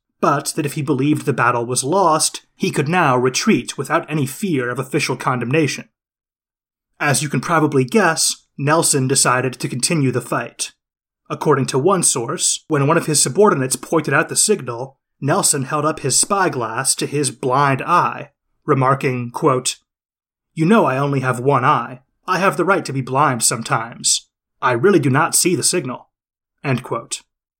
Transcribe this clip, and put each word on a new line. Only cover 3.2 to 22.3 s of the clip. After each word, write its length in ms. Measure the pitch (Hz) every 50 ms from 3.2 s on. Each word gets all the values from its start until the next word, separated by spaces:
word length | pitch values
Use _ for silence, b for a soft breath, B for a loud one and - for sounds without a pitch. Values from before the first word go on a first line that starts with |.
| 123 131 127 - - 226 185 123 - - -
without 320 | - 135 - 151 165 165 -
any 160 | 156 156 131
fear 440 | 127 - - 214 190 151 127 120 120
of 100 | 123 131
official 380 | 131 - - 151 - - 131
condemnation. 720 | - - - 127 123 120 117 139 165 156 139 - - - - _ _ _ _ _ _ _ _ _ _ _ _ _ _ _ _ _ _ _ _ _ -
As 220 | 160 147 135 -
you 60 | 151
can 140 | 139 - 135
probably 420 | - - 170 160 156 147 143 135 131
guess, 640 | 123 - 220 190 165 160 - - - - - _ _ _
Nelson 500 | - 139 143 156 170 170 - 151 139 131
decided 460 | 131 139 135 - 143 123 127 127 131 127
to 160 | - - 143
continue 420 | 135 123 - - 175 156 135 127
the 100 | 120 123
fight. 500 | - - 156 127 117 - - - - - - _ _ _ _ _ _ _ _ _ _ -
According 360 | 151 - - 156 143 135 131
to 120 | 135 - 131
one 240 | 135 190 196 175 -
source, 600 | - - 139 117 127 165 175 - - - - - -
when 180 | 156 139 139
one 100 | 143 165
of 100 | 165 135
his 140 | 165 147 131
subordinates 540 | - 135 131 185 208 208 185 139 127 127 -
pointed 380 | - - - 170 160 156 156 139
out 160 | 151 165 -
the 60 | 131
signal, 640 | - - 214 208 160 131 123 117 117 135 135 _ _ _ _ _ _
Nelson 440 | 139 139 170 196 160 - 156 139 131
held 220 | - 156 151 143
up 160 | 156 156 -
his 180 | - 131 120 -
spyglass 760 | 127 - 202 196 185 165 131 127 113 110 113 123 131 - -
to 100 | - 156
his 260 | 135 139 147 143 127
blind 500 | - - - 127 123 139 143 139 135 131
eye, 500 | 151 160 175 170 139 117 117 123 - - _ _ _ _ _ _ _
remarking, 680 | 156 143 135 131 131 139 135 151 135 127 123 120 120
quote, 460 | - - 165 147 131 127 127 - - - _ _ _ _ _ _ _ _ _ _ _ _ _ _ _
"You 120 | 160 160
know 200 | 175 226 220 165
I 120 | 135 131
only 240 | 135 143 143 143 135
have 180 | 123 131 120 123
one 260 | 120 139 143 127 123
eye. 360 | 147 147 123 117 123 127 - _ _ _ _ _
I 120 | -